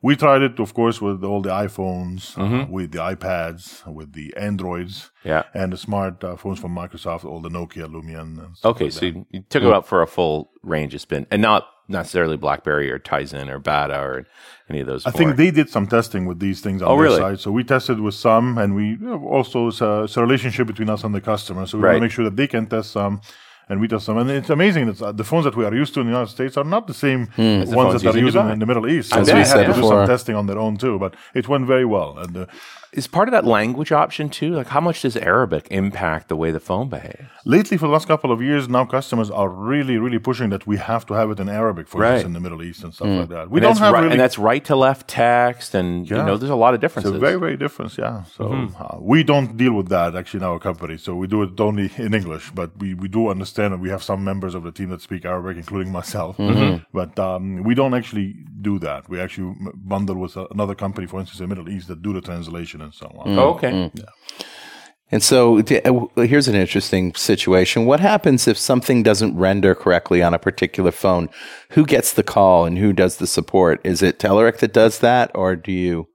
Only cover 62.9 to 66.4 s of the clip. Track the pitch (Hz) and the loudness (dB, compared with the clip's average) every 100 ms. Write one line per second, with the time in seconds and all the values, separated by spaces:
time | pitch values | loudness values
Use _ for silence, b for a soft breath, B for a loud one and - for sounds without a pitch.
62.9 | - - - - 101 135 170 127 95 87 | -18 -20 -12 -4 4 4 4 -2 -2 -4
63.9 | - - _ B B B B B B B | -8 -20 _ B B B B B B B
64.9 | B _ 107 - 131 120 110 110 131 - | B _ 0 4 6 6 6 4 2 2
65.9 | 123 120 - 117 143 | 0 0 0 4 4